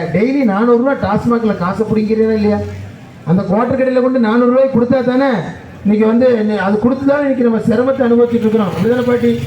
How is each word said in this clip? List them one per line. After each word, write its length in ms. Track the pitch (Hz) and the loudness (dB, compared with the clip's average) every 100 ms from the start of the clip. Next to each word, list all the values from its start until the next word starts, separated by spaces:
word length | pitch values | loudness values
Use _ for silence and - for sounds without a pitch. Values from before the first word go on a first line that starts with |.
| 165 | -2
டெய்லி 280 | 175 247 285 | 0 0 0
நானூறு 340 | 240 196 240 233 | 0 2 2 2
ரூபாய் 260 | 269 269 | 2 -2
டாஸ்மாக்ல 540 | 190 214 240 233 220 175 | -2 -2 0 0 0 -2
காசை 280 | 175 196 214 | -4 -4 -2
பிடிக்கிறீங்களா 480 | 214 208 220 220 | -2 0 0 0
இல்லையா? 260 | 214 208 208 208 - - - - - 151 | 0 0 -2 -4 -10 -14 -18 -20 -8 -2
அந்த 180 | 190 | 0
குவார்டர் 360 | 180 202 247 254 | 0 0 0 0
கடையில 220 | 254 254 | 0 0
கொண்டு 180 | 254 254 | 2 2
நானூறு 320 | 214 240 247 | 2 2 2
ரூபாய் 240 | 254 269 233 | 2 2 2
கொடுத்தா 280 | 240 269 | 2 0
தானே 260 | 240 262 277 208 147 - - - | 0 0 0 -2 -6 -12 -16 -6
இன்னைக்கு 220 | 202 214 220 | 0 2 2
வந்து, 520 | 240 254 226 214 208 | 2 2 2 0 -2
அது 200 | 190 214 | -2 0
கொடுத்து 260 | 240 277 277 | 0 0 0
தான் 140 | 285 | 0
இன்னைக்கு 240 | 277 247 | 0 0
நம்ம 160 | 240 220 | 0 0
சிரமத்தை 440 | - 220 262 262 240 | 0 0 0 0 2
அனுபவிச்சுட்டு 360 | 233 233 226 | 2 2 2
இருக்கிறோம். 240 | 214 220 185 | 0 0 0
அப்படிதானே 360 | 165 220 247 240 | -2 0 0 0
பாட்டி? 320 | 240 233 233 | 0 0 -2